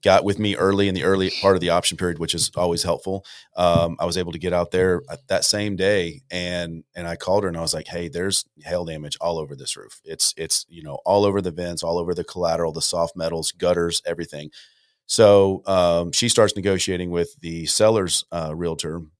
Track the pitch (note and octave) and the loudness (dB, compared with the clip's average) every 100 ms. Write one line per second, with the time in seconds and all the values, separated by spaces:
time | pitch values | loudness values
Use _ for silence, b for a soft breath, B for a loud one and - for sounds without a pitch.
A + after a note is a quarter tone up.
0 | G2 F#2 F2+ G2 G#2+ G2+ F#2+ G2 G2+ F#2 | 6 4 4 0 -2 2 2 4 2 2
1 | D2+ F#2+ F#2 - G2 F#2 E2+ E2+ - D#2+ | 2 2 2 2 4 4 4 2 0 -2
2 | F2+ D#2 E2 E2+ D#2 - F2 E2+ F2+ D#2 | -4 -2 -4 -2 -4 0 0 0 -2 -4
3 | - F#2+ - B B - F2+ E2+ E2+ E2+ | -4 -8 -8 B B 0 2 4 2 -2
4 | F2 F2 F2 E2 F2+ F2 E2+ F#2 F#2 F2 | -4 -4 -4 -6 -2 -2 0 2 2 0
5 | - - _ F#2+ - G#2 G#2 F#2+ F#2+ G#2 | -4 -16 _ -2 0 -2 -2 0 0 2
6 | E2+ C#2 _ F2+ F2 F2+ E2+ E2 - - | -2 -8 _ -6 -4 -4 -6 -10 -14 -12
7 | E2+ E2+ - G2 G2 E2 D#2+ D#2+ D#2 E2+ | -10 -8 -2 0 0 -4 -4 -6 -6 -8
8 | F2 E2+ F#2 F#2+ - _ D#2 F2 E2+ D#2+ | -8 -4 -4 -4 -6 _ -6 -6 -6 -10
9 | D2+ - F2 E2 D2+ C#2 C2 - A1 - | -10 -6 -4 -4 -6 -10 -10 -12 -14 -20
10 | D#2+ D#2+ - - D#2+ - - E2+ D#2 C#2+ | -16 -4 -4 -2 -4 -4 -4 -16 -14 -8
11 | - G2+ G2+ G2+ F#2 D#2+ F2 F2 E2 F2 | 0 2 4 2 -2 -6 -6 -6 -4 -2
12 | E2+ F2 E2+ F#2 F2 E2 E2 D#2+ - F2 | -2 -4 -6 -4 -2 0 -2 -2 -4 -2
13 | E2+ - E2 E2 D#2+ - F2 F2 E2+ E2 | -4 -4 -4 -4 -6 -2 0 2 0 -2
14 | - E2+ E2 D2 D2+ B B B B B | -6 -6 -6 -10 -14 B B B B B
15 | _ - G#2+ G2+ G2 F#2+ - F#2+ F2 E2+ | _ 6 8 10 6 2 0 2 4 4
16 | E2+ - A#2+ A#2 G#2 - G2 F#2+ - F2+ | 0 0 2 4 4 2 0 0 0 -4
17 | F2+ F2 E2+ - E2+ E2 D#2+ - G#2+ A2+ | -2 -2 -2 -4 -10 -8 -4 4 4 4
18 | F2+ - - F2 D#2 D#2 E2+ D#2+ E2 E2 | 0 -2 -4 -6 -6 -4 -4 -4 -6 -8
19 | D#2+ | -12